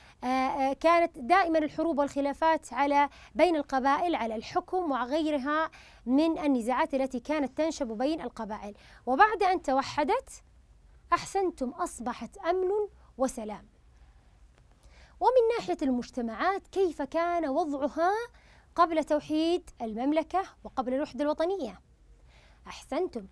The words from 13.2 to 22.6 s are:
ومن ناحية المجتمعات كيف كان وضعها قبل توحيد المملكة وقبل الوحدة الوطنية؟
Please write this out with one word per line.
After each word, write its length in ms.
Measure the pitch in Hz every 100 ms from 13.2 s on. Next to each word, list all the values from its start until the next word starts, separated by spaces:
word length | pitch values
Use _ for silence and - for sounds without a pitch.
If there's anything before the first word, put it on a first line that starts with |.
| 262 247 214 202 - _ _ - - - - - - - - _ - - - -
ومن 360 | 403 508 453 466
ناحية 200 | 339 349
المجتمعات 840 | 277 247 233 - 226 214 330 392 -
كيف 340 | 359 370 294
كان 480 | 269 320 349 349 302
وضعها 640 | 277 330 277 285 302 349 427 480 - - - _ -
قبل 280 | 339 320
توحيد 680 | 302 302 - 311 330 349 - -
المملكة 600 | 226 220 262 311 320 359 392 -
وقبل 300 | 214 - 247
الوحدة 300 | 262 294 247
الوطنية؟ 580 | 294 302 330 392 233 180 _ _ - - - - - -